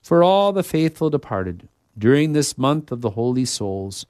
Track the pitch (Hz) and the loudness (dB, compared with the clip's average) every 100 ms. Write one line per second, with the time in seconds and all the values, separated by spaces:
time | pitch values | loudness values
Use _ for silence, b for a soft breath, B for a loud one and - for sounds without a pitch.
0 | - 170 175 196 202 196 175 160 160 160 | 2 4 6 4 2 0 -2 0 -2 0
1 | 156 147 - 101 92 87 - _ _ - | -2 -2 -4 -6 -6 -8 -16 _ _ -2
2 | 107 143 156 151 143 - 135 151 151 123 | 4 4 4 0 -2 -2 0 0 -4 -6
3 | 120 101 120 127 127 - 104 98 98 98 | -6 -4 -2 -2 -2 -4 -6 -6 -8 -12